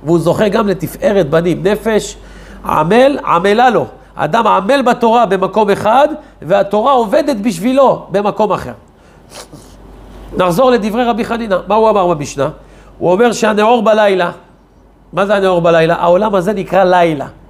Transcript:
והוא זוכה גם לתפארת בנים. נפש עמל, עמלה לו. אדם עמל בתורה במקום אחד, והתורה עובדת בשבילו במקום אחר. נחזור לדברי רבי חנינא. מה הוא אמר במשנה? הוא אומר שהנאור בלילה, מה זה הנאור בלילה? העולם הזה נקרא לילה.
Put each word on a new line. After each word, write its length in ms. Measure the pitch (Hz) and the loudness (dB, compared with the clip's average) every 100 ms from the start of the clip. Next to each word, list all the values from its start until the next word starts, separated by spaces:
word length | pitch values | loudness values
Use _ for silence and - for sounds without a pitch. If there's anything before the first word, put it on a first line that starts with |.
והוא 160 | 139 170 | -2 0
זוכה 300 | 156 160 208 | 0 0 0
גם 180 | 208 208 | 0 -2
לתפארת 640 | 185 156 - 190 196 151 | -4 -6 -4 0 0 0
בנים. 340 | 160 175 147 | 0 0 -2
נפש 520 | 170 214 226 214 - - - - - - - | -2 -2 -2 -2 -4 -12 -20 -20 -20 -12 -4
עמל, 540 | - 160 220 269 285 - | -2 2 4 4 2 -2
עמלה 440 | 170 190 214 247 | 0 2 2 2
לו. 160 | 196 123 - - - | 2 -2 -10 -18 -8
אדם 320 | 151 226 214 | -4 0 0
עמל 340 | 185 190 277 | 0 0 0
בתורה 440 | 247 233 233 233 220 | 2 0 2 2 2
במקום 440 | 190 185 196 202 | 0 -2 0 0
אחד, 380 | 196 208 240 294 302 - - | 0 2 2 2 -2 -16 -14
והתורה 500 | 143 196 196 208 240 | -2 -2 0 0 0
עובדת 440 | 262 214 285 294 240 | 0 2 0 0 -2
בשבילו 680 | 214 170 214 262 254 - - | -4 -4 -2 2 2 2 -4
במקום 400 | 190 202 - 214 | -4 -2 -2 -2
אחר. 200 | 175 123 110 - _ - - - - - 147 - - - - - - - 147 | -2 -6 -16 -20 _ -20 -20 -20 -20 -20 -20 -20 -20 -20 -20 -20 -20 -10 -2
נחזור 340 | 180 170 262 | 0 2 2
לדברי 320 | 240 214 220 | 2 0 -2
רבי 220 | 240 226 220 | -2 -2 -4
חנינא. 320 | 226 226 180 - | -6 -4 -4 -2
מה 80 | 214 | 0
הוא 140 | 220 | 2
אמר 180 | 208 175 | 2 0
במשנה? 420 | 165 135 139 139 156 - - - - | -2 -4 -6 -6 -6 -20 -20 -20 -6
הוא 140 | 170 | 0
אומר 200 | 185 240 | 2 2
שהנאור 520 | 208 214 208 214 240 | 0 -2 2 2 2
בלילה, 480 | 214 214 208 190 175 - - _ _ _ _ _ _ | 2 2 2 2 -2 -6 -18 _ _ _ _ _ _
מה 120 | 165 196 | -4 0
זה 100 | 202 | 0
הנאור 260 | 190 180 | 2 2
בלילה? 340 | 170 165 165 170 | 2 2 2 0
העולם 400 | 175 175 214 196 | 2 2 2 -2
הזה 180 | 175 | -2
נקרא 300 | 202 180 180 | -4 -2 0
לילה. 420 | 190 180 175 151 127 - - | 2 4 2 0 -8 -16 -18